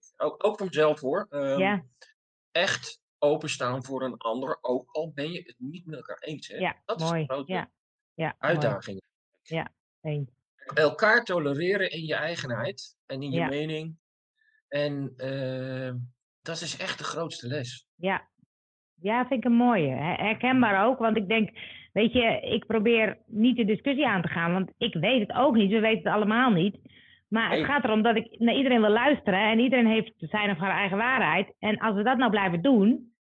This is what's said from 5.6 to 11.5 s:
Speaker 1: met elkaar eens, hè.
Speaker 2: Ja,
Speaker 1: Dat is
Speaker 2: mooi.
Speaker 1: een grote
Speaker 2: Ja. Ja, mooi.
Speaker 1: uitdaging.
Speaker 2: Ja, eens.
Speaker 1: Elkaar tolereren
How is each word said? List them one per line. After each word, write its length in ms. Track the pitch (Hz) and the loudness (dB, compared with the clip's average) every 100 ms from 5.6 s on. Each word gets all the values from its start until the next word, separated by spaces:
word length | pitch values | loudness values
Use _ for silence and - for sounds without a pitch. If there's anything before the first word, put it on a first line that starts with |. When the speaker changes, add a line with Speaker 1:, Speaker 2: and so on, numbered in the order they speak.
| 127 175 175 | -14 -12 -14
Speaker 1:
met 100 | 143 | -14
elkaar 240 | 113 - | -14 -14
eens, 280 | - 143 - | -12 -12 -12
hè. 100 | 120 | -6
Speaker 2:
Ja, 240 | 180 - - | -6 -6 -8
Speaker 1:
Dat 160 | 165 | -4
is 80 | 165 | -2
Speaker 2:
mooi. 120 | 165 | -2
Speaker 1:
een 60 | 147 | -2
grote 240 | 139 139 | -6 -6
Speaker 2:
Ja. 200 | 180 - _ _ _ _ | -6 -8 _ _ _ _
Ja, 220 | - 160 - | -6 -6 -4
mooi. 140 | 143 | -2
Speaker 1:
uitdaging. 480 | 160 120 98 101 95 - _ _ _ | 0 0 -2 -8 -14 -16 _ _ _
Speaker 2:
Ja, 300 | _ 160 - - _ _ | _ -8 -8 -14 _ _
eens. 280 | 156 147 135 _ _ _ - | -8 -6 -6 _ _ _ -6
Speaker 1:
Elkaar 500 | 147 151 151 214 233 | 2 2 4 4 4
tolereren 680 | 226 175 143 | 2 -2 -2